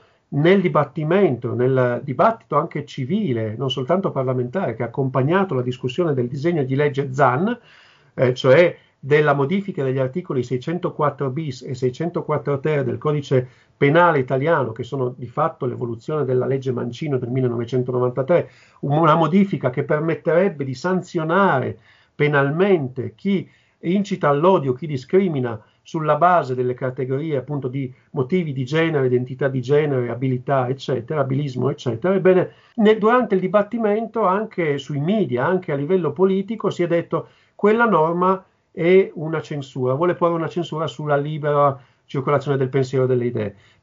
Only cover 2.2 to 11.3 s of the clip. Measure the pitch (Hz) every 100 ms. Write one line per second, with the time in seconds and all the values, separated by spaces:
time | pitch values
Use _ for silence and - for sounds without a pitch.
2.2 | 220 226 - 151 160 151 139 - 127 208
3.2 | 180 113 110 113 131 139 131 185 180 139
4.2 | 131 127 123 185 151 113 117 143 135 131
5.2 | 139 190 190 127 123 123 123 180 165 127
6.2 | 123 131 170 165 127 135 147 135 139 135
7.2 | 131 135 214 240 _ - - _ _ -
8.2 | 127 127 131 147 170 - _ _ 135 151
9.2 | 151 143 139 196 196 151 135 131 131 180
10.2 | 175 135 123 127 160 170 170 - 147 -
11.2 | 135